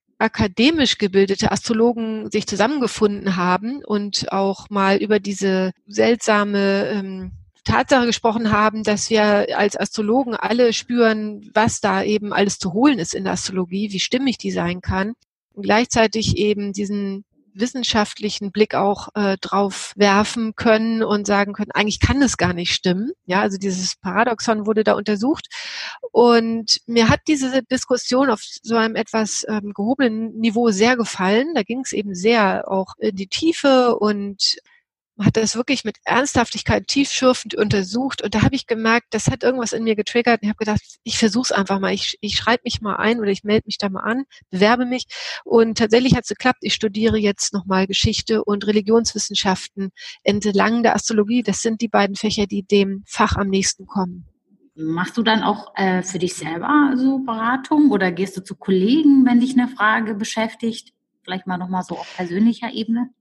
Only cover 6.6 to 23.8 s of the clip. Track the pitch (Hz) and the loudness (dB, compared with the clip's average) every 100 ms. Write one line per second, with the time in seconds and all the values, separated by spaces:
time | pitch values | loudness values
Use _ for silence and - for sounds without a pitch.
6.6 | 196 196 - 208 190 190 185 - - _ | 0 0 -2 -4 -6 -10 -12 -14 -20 _
7.6 | - 226 262 269 240 - 233 220 220 208 | 0 0 4 4 2 2 0 0 0 2
8.6 | 214 214 214 208 - 220 208 208 - - | 2 0 -2 -2 2 2 4 4 2 0
9.6 | 202 - 208 - 208 247 240 214 190 240 | 0 0 -6 -2 0 0 0 -2 0 2
10.6 | 240 214 - 240 226 214 214 208 208 214 | 2 0 -2 2 2 2 -4 -10 -2 2
11.6 | 226 - 202 190 202 214 208 - 202 - | 2 0 0 0 0 -2 0 0 0 -2
12.6 | 185 185 294 233 175 - 190 180 - 190 | -4 2 2 2 -2 -4 -4 -4 -4 -4
13.6 | 175 190 208 190 - 254 269 - 196 180 | -4 -4 -4 -4 -2 -2 -2 -4 -4 -4
14.6 | 170 180 - 190 202 233 _ _ _ - | -4 -4 -4 -2 -2 -6 _ _ _ -8
15.6 | 196 208 247 - 170 226 196 - 208 202 | 0 2 2 2 2 0 -2 0 0 0
16.6 | 202 196 196 208 196 196 - _ _ 196 | -4 -6 -4 -4 -4 -8 -12 _ _ -6
17.6 | 247 262 233 226 208 - 208 - 202 208 | -6 -4 -2 0 -2 -4 -6 -6 -4 0
18.6 | 214 127 196 196 - 214 202 190 - 190 | 2 2 0 -2 -6 -2 -2 -2 -2 0
19.6 | 202 - - 196 202 196 214 240 220 - | 0 -4 -6 2 4 4 2 -2 -6 0
20.6 | 233 220 226 226 220 208 202 202 202 202 | 2 4 2 0 0 0 0 0 0 -4
21.6 | 208 160 214 - - 262 262 - 180 175 | -4 -2 -2 -2 -2 2 2 2 -2 -2
22.6 | 175 - 190 180 247 - - 185 214 190 | -4 -2 0 0 -2 -8 -2 0 0 -2
23.6 | 196 185 | -4 -4